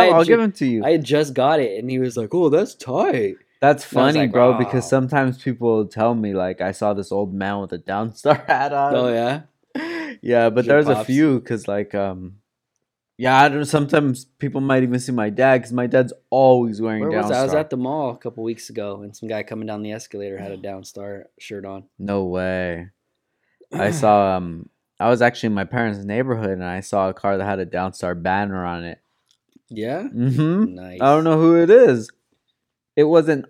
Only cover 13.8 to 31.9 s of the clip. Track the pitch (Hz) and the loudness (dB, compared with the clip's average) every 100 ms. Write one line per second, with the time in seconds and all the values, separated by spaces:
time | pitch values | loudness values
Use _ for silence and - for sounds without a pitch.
13.8 | 143 165 147 127 - - 143 139 135 131 | 2 2 2 -2 -8 -8 -6 -4 0 2
14.8 | 127 123 127 123 107 104 131 131 113 123 | 2 -2 -4 -4 -2 2 4 4 0 -4
15.8 | 123 127 127 - - 127 135 127 117 104 | 0 2 0 -4 -4 4 6 4 2 -2
16.8 | 113 107 104 107 104 123 135 151 151 127 | -4 -2 -2 -2 0 0 0 0 -2 -4
17.8 | 127 156 135 113 123 113 113 110 - 110 | -4 -4 -6 -8 -12 -8 -8 -8 -10 -10
18.8 | 101 101 104 110 110 107 104 110 110 104 | -8 -10 -14 -14 -8 -8 -8 -10 -10 -8
19.8 | 107 110 - 101 101 98 98 95 98 95 | -10 -10 -12 -12 -10 -10 -12 -12 -12 -14
20.8 | 90 - 101 98 - _ - 101 98 98 | -16 -16 -14 -14 -18 _ -16 -14 -12 -14
21.8 | 95 - 98 101 92 90 92 92 90 85 | -18 -12 -6 -4 -2 -2 -4 -4 -4 -8
22.8 | 90 _ _ _ _ _ _ _ _ - | -12 _ _ _ _ _ _ _ _ -4
23.8 | 101 156 117 104 98 92 87 82 - _ | -4 0 2 4 2 -2 -6 -10 -16 _
24.8 | _ - 113 120 120 - 117 104 98 123 | _ -4 0 2 2 0 -4 -4 -4 -4
25.8 | 117 101 101 107 131 117 104 92 90 92 | -4 -6 -6 -4 -2 -4 -4 -4 -6 -8
26.8 | 95 101 95 92 101 98 98 98 87 90 | -4 -2 -2 -2 -2 -2 -2 -4 -4 -4
27.8 | 92 - 90 87 87 95 101 95 87 85 | -6 -6 -8 -4 -2 0 -2 -4 -6 -8
28.8 | 85 80 _ _ _ _ _ _ - 110 | -10 -14 _ _ _ _ _ _ -16 -10
29.8 | 110 160 233 113 127 127 151 185 220 90 | -8 -8 -8 -4 -2 0 0 0 -2 -6
30.8 | 92 90 131 151 160 156 165 170 170 233 | -14 -2 2 4 4 4 6 6 8 8
31.8 | 233 | 8